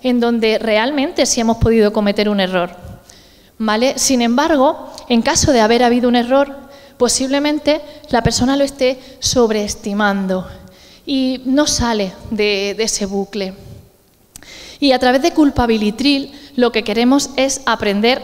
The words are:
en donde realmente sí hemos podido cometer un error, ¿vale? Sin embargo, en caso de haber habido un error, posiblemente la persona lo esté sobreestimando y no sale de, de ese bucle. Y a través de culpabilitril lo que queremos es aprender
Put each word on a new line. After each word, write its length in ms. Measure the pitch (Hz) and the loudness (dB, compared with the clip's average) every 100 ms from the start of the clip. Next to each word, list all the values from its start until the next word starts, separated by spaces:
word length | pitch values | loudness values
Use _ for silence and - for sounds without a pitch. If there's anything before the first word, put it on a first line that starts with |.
en 180 | 254 247 | -2 0
donde 380 | 233 233 220 214 | 0 0 0 0
realmente 680 | 220 214 247 294 277 - 254 | 0 0 0 -2 -2 0 0
sí 140 | 240 | 0
hemos 160 | 226 226 | 0 2
podido 360 | 226 226 208 | 2 4 4
cometer 360 | 214 202 208 208 | 2 0 0 0
un 120 | 202 | 0
error, 360 | 185 185 175 - - - - - - _ _ - | 0 -2 -4 -8 -20 -20 -20 -20 -20 _ _ -6
¿vale? 400 | 220 214 262 277 | -2 0 0 0
Sin 220 | - 254 | -2 0
embargo, 720 | 233 247 320 294 285 339 - - - | 0 0 2 2 2 0 -10 -12 -2
en 140 | 233 | 0
caso 300 | 269 - - | 0 0 2
de 80 | 247 | 4
haber 220 | 262 233 | 4 4
habido 240 | 240 240 240 | 2 2 2
un 80 | 240 | 2
error, 380 | 233 269 285 - - - - - | 2 2 0 -4 -20 -20 -14 -2
posiblemente 840 | 247 - 262 285 294 302 294 311 - - - | 0 0 -2 0 0 0 0 -2 -4 -18 -4
la 120 | 240 | 0
persona 340 | 233 - 247 277 | 0 0 0 2
lo 80 | |
esté 360 | 277 277 254 262 - - | 0 0 -2 -2 -10 -8
sobreestimando 1300 | - 254 226 214 208 - 208 202 208 196 190 185 180 - - - - - - | -2 2 2 0 -4 -8 -6 -2 0 0 -2 -4 -6 -16 -20 -20 -20 -16 -6
y 340 | 269 262 254 254 | -2 -2 -4 -2
no 200 | 277 294 | 0 0
sale 460 | - 233 220 190 - - | 0 -2 -2 -4 -8 -8
de, 440 | 214 208 196 202 190 | -2 0 0 -2 -4
de 80 | |
ese 220 | 220 - 196 | -4 -4 -4
bucle. 480 | 202 190 208 190 190 - - - _ _ _ _ - - - - - | -4 -6 -6 -8 -10 -18 -20 -20 _ _ _ _ -20 -20 -20 -20 -2
Y 120 | 285 | 0
a 60 | 254 | 2
través 240 | 247 262 | 2 2
de 100 | 339 | 0
culpabilitril 1000 | 320 285 269 233 220 208 220 277 277 269 - - 247 | 2 2 2 0 2 0 0 0 0 -2 -14 -8 0
lo 160 | 240 | 0
que 120 | 226 | 0
queremos 460 | 214 214 247 277 277 - | -2 0 2 2 0 -2
es 260 | 269 - | -2 -2
aprender 580 | 240 226 214 202 226 269 | -2 -2 0 0 2 0